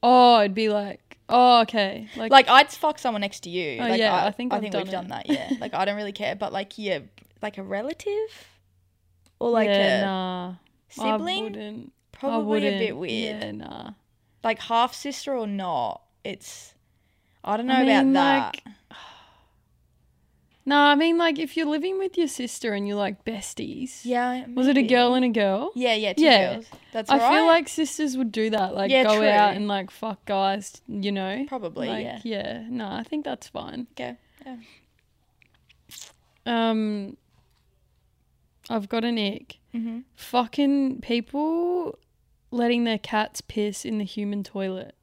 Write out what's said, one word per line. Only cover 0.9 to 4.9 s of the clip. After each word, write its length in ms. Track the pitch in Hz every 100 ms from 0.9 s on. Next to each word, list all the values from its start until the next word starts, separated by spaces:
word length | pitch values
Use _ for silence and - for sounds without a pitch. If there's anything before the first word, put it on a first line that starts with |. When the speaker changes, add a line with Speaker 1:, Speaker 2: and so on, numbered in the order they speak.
| - _ - _
Speaker 1:
oh, 320 | 240 247 240
okay. 460 | 226 226 196 214 214 -
Like, 140 | 190
Speaker 2:
Like, 180 | 269 262
I'd 200 | 254 294
fuck 300 | - 311 302
someone 220 | 262 214
next 200 | 202 -
to 80 | 180
you. 300 | 175 160 127
Speaker 1:
Oh, 60 | 240
Speaker 2:
Like, 120 | 226
Speaker 1:
yeah, 140 | 220
Speaker 2:
I, 140 | 190 196
Speaker 1:
I 40 |
think 200 | 202 247
Speaker 2:
I 60 | 247
Speaker 1:
I've 40 |
Speaker 2:
think 120 | 214
we've 120 | 202 190